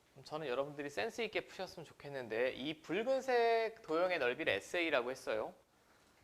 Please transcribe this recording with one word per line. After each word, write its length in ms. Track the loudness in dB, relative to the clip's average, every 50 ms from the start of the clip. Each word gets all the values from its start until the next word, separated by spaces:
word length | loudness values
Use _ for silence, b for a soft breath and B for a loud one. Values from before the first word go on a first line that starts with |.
| _ _ _ -20 -12
저는 220 | -8 -8 -6 -2
여러분들이 420 | 0 0 0 0 -2 -4 -6 -6 -4
센스 300 | -2 -2 -2 -2 -2 -4 -4
있게 240 | -2 -2 -4 -4
푸셨으면 380 | -4 -6 -8 -8 -8 -8 -10 -14
좋겠는데 680 | -14 -14 -14 -12 -8 -6 -6 -4 -2 0 2 2 2 0
이 280 | 0 -4 -4 -4 -6 -4
붉은색 1000 | -4 -2 0 0 0 0 0 2 2 4 4 6 6 4 4 2 0 -4 -6 -4
도형의 360 | 0 2 4 4 4 4 4
넓이를 340 | 2 2 2 2 2 2 2
에스에이라고 560 | 2 0 -2 0 0 2 4 2 2 2 0
했어요. 440 | -2 -4 -4 -2 -2 0 -2 -4 -6 -12 _ _ b b b b b b b b b b